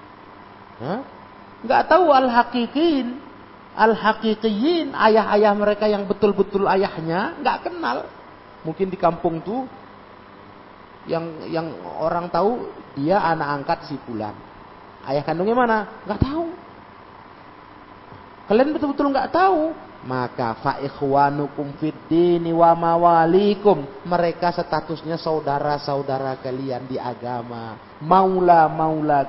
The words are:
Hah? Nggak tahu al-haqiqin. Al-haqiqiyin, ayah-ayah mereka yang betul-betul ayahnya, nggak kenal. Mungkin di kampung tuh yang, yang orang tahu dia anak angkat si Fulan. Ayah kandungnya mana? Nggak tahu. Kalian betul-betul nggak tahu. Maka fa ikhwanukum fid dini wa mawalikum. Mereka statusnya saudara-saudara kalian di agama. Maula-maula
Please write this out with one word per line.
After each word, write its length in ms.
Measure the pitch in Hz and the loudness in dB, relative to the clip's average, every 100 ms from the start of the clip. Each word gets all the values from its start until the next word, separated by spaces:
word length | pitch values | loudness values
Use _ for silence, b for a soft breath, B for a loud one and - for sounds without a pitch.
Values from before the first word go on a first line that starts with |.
| - - - - - - - - | -20 -20 -20 -20 -20 -20 -20 -12
Hah? 200 | 123 220 - - - - - - | -8 -6 -8 -18 -20 -20 -20 -14
Nggak 220 | 233 240 - | 0 2 4
tahu 200 | 339 339 | 4 6
al-haqiqin. 1000 | 269 262 233 233 247 233 285 339 277 240 247 - - - - - - | 4 4 2 2 -2 -2 0 2 2 -2 -8 -14 -20 -20 -20 -14 2
Al-haqiqiyin, 1200 | 220 202 208 214 226 214 226 202 285 339 277 - | 2 4 0 0 0 0 0 0 0 0 -2 2
ayah-ayah 560 | 220 220 196 208 214 | 4 4 4 2 4
mereka 320 | 208 208 208 214 | 2 0 0 0
yang 240 | 202 196 | -2 -2
betul-betul 560 | 196 208 190 196 196 185 | 0 0 2 0 0 2
ayahnya, 720 | 190 196 - 160 170 277 339 | 2 0 -4 -4 -2 -4 -4
nggak 320 | 247 220 - | -2 -2 -6
kenal. 400 | 349 285 254 - - - - - - 160 | -6 -6 -6 -8 -16 -20 -20 -20 -12 -10
Mungkin 240 | 160 190 | -4 -4
di 80 | 185 | 0
kampung 460 | 170 170 175 165 170 | 0 0 -2 -4 -6
tuh 240 | 247 262 - - - - - - - - - - - - - - | -6 -8 -14 -20 -20 -20 -20 -20 -20 -20 -20 -20 -20 -20 -20 -8
yang, 400 | 165 165 156 101 | -6 -6 -12 -8
yang 240 | 160 165 98 87 76 | -6 -6 -10 -12 -6
orang 320 | 156 170 175 | -2 -2 -2
tahu 400 | 170 202 247 - - - 143 | 0 0 0 -6 -14 -14 -6
dia 240 | 147 196 | 0 2
anak 400 | 165 160 143 143 | 2 0 -2 -4
angkat 180 | 139 165 - | -4 -6 -6
si 40 | 139 - | -12 -10
Fulan. 260 | 110 107 104 - - - - - - - | -8 -8 -10 -18 -20 -20 -20 -20 -16 -4
Ayah 160 | 143 143 | -4 -2
kandungnya 320 | 160 196 240 | -2 0 2
mana? 180 | 240 220 202 - 180 | 2 2 -2 -12 -10
Nggak 160 | 208 | -2
tahu. 240 | 262 311 330 370 - - - - - - - - - - - - - - - - - - - | -2 -2 -6 -10 -18 -20 -20 -20 -20 -20 -20 -20 -20 -20 -20 -20 -20 -20 -20 -20 -20 -20 0
Kalian 240 | 214 277 | 2 2
betul-betul 400 | 302 285 277 285 | 0 -2 0 0
nggak 200 | 269 - 330 | 0 0 2
tahu. 400 | 381 339 320 302 - - 123 | 4 2 0 -6 -14 -18 -6
Maka 480 | 127 123 - 117 110 | -4 -4 -4 -4 -2
fa 160 | 139 - | -4 -4
ikhwanukum 960 | 139 - 139 139 143 143 143 - 143 143 | -8 -4 0 4 4 2 -6 -6 -10 -6
fid 120 | 156 - - | -6 -6 0
dini 480 | 160 175 170 170 165 | 2 4 2 0 4
wa 160 | 170 | 4
mawalikum. 1120 | 170 170 170 170 165 165 185 202 208 208 160 139 - 170 | 4 2 4 6 6 6 4 4 4 4 2 -2 -12 -4
Mereka 480 | 175 170 160 175 175 | 0 0 0 -2 -2
statusnya 640 | - 156 156 151 156 165 | -2 -4 -4 -8 -6 -6
saudara-saudara 1200 | 165 156 143 139 147 143 147 139 139 131 135 127 | -2 -2 -2 -2 -2 -2 -2 -4 -2 -4 -4 -6
kalian 480 | 135 127 135 123 131 | -8 -8 -6 -8 -6
di 80 | 131 | -8
agama. 800 | 120 113 120 123 120 117 113 110 - - | -6 -8 -8 -8 -8 -12 -12 -14 -18 -12
Maula-maula 1300 | 151 190 190 185 180 170 156 156 160 156 151 143 | 2 4 4 2 6 6 6 2 -2 0 2 0